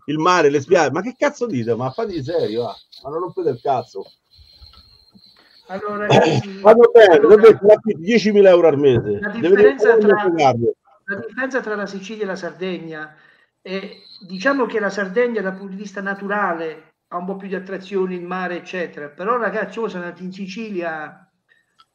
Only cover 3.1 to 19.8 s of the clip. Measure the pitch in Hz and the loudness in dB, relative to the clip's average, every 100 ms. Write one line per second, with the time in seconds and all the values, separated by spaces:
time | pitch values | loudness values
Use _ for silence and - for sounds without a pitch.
3.1 | 160 180 190 165 123 143 127 - 98 - | -10 -10 -6 -6 -6 -4 -4 -6 -14 -18
4.1 | _ _ _ _ _ - - _ _ _ | _ _ _ _ _ -20 -20 _ _ _
5.1 | _ _ _ _ _ - 190 208 208 208 | _ _ _ _ _ -16 -12 -10 -8 0
6.1 | - 160 139 202 190 196 226 233 233 202 | 2 2 0 -6 2 6 8 8 8 8
7.1 | 156 147 208 220 170 196 214 220 156 170 | 8 8 8 8 8 6 4 2 -6 -2
8.1 | 233 202 202 196 175 165 143 143 117 107 | 0 2 6 6 6 4 4 2 2 0
9.1 | 101 101 - 156 202 208 269 214 226 208 | -6 -6 -4 2 6 6 4 2 4 4
10.1 | 196 175 165 139 120 113 - _ _ - | 2 0 2 2 2 -2 -4 _ _ -12
11.1 | 196 226 - 262 262 214 208 190 196 190 | -12 -12 -10 -6 -6 -6 -8 -8 -10 -14
12.1 | 214 196 175 175 151 185 170 165 156 156 | -10 -10 -8 -12 -10 -10 -10 -12 -14 -16
13.1 | _ _ _ _ _ 190 190 202 - _ | _ _ _ _ _ -14 -12 -12 -18 _
14.1 | - 175 185 247 277 226 220 196 190 190 | -20 -18 -6 -4 -2 -4 -4 -6 -6 -4
15.1 | 185 247 220 190 185 196 190 202 202 196 | -2 -2 -4 -8 -10 -14 -16 -14 -12 -10
16.1 | 196 196 208 190 165 165 156 _ _ _ | -10 -8 -6 -4 -6 -10 -12 _ _ _
17.1 | 180 185 190 196 185 185 190 - 196 185 | -12 -10 -12 -10 -12 -10 -14 -8 -6 -6
18.1 | 180 175 185 180 175 - 185 160 - 147 | -8 -10 -10 -8 -10 -10 -10 -10 -12 -16
19.1 | - 190 254 208 214 190 226 | -10 -6 -4 -4 -6 -8 -8